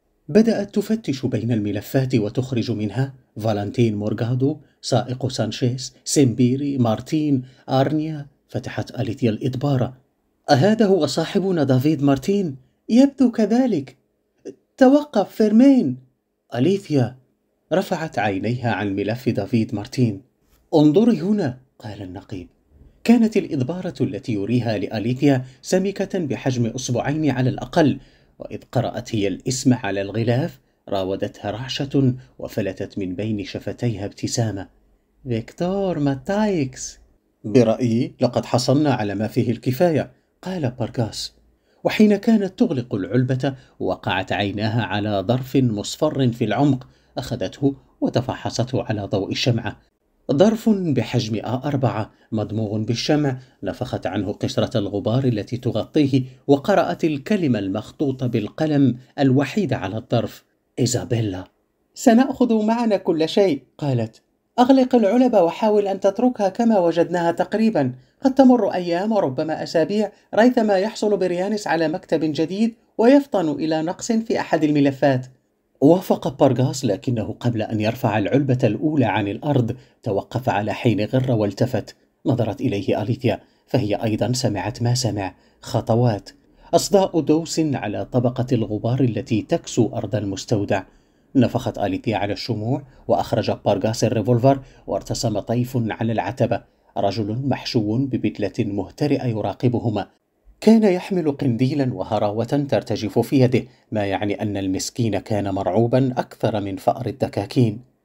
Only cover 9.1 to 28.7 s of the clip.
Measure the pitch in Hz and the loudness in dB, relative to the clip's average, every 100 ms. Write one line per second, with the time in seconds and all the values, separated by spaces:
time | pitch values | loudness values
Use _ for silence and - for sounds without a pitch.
9.1 | 101 120 104 127 127 143 131 107 - _ | -2 -2 0 -4 -2 0 0 -2 -6 _
10.1 | _ _ _ - 135 185 220 202 190 143 | _ _ _ 0 4 4 4 4 4 2
11.1 | - 160 196 190 170 135 127 143 147 139 | -2 -2 -2 0 0 2 2 2 2 2
12.1 | 135 - 202 175 131 _ _ - 226 277 | 0 0 0 0 -6 _ _ 0 4 4
13.1 | - 247 233 208 233 262 170 139 - _ | 4 0 2 2 2 2 0 -4 -14 _
14.1 | _ _ _ - - _ - 262 285 294 | _ _ _ -20 -20 _ 4 6 6 2
15.1 | 214 185 - 214 220 277 262 151 127 - | -2 -2 2 4 6 8 6 2 -2 -10
16.1 | _ _ _ _ 120 151 196 - 143 113 | _ _ _ _ 0 2 0 0 0 0
17.1 | - _ _ _ _ - 170 190 165 160 | -2 _ _ _ _ -4 -2 0 -4 -6
18.1 | - 104 95 104 123 120 95 104 98 98 | -2 -2 -2 -4 -2 -2 -2 -2 -2 -2
19.1 | 120 123 107 98 117 107 101 104 - 120 | -2 -2 -2 -2 -2 -2 -4 -6 -2 -2
20.1 | 95 - _ _ _ - 160 151 165 233 | -2 -12 _ _ _ 0 4 6 6 4
21.1 | 180 180 208 151 131 _ _ 110 107 92 | 2 0 0 -2 -4 _ _ -14 -12 -12
22.1 | 95 - 92 87 _ _ _ - _ - | -14 -12 -14 -14 _ _ _ -20 _ 2
23.1 | 240 220 202 160 143 123 180 180 - 113 | 4 4 0 -2 -2 -4 -4 -8 -4 -4
24.1 | 101 - 104 98 123 113 104 98 110 113 | -4 -4 -4 0 0 0 -4 -4 -4 -4
25.1 | 127 143 131 131 - - 185 196 196 190 | 0 2 2 -2 -14 -2 0 0 -4 -4
26.1 | 190 147 107 135 120 113 123 - 117 127 | -4 -4 -4 -2 0 -2 -2 -4 -4 -2
27.1 | 156 151 131 127 101 - 175 143 - - | -2 0 0 -2 -2 -4 2 2 2 -8
28.1 | _ _ - - 104 - | _ _ -18 -14 -14 -6